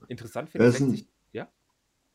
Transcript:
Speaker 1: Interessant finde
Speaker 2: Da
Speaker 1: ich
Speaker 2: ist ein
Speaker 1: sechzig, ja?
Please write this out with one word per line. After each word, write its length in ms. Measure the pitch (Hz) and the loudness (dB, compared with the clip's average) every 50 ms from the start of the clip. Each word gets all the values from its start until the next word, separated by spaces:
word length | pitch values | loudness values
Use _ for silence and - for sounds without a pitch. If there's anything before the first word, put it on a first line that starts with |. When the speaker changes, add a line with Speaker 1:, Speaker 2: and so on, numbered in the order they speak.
| _ | _
Speaker 1:
Interessant 420 | - 123 - 117 110 - 120 123 - | -14 -14 -14 -14 -12 -10 -10 -10 -4
finde 160 | - - 113 | 0 4 4
Speaker 2:
Da 40 | 120 | 4
Speaker 1:
ich 60 | 120 | 4
Speaker 2:
ist 40 | 131 | 4
ein 80 | 139 131 | 0 0
Speaker 1:
sechzig, 180 | 107 - - _ _ _ _ _ | -2 -4 -8 _ _ _ _ _
ja? 160 | - 110 - - _ _ _ _ _ _ _ _ _ _ _ _ | -14 -14 -14 -14 _ _ _ _ _ _ _ _ _ _ _ _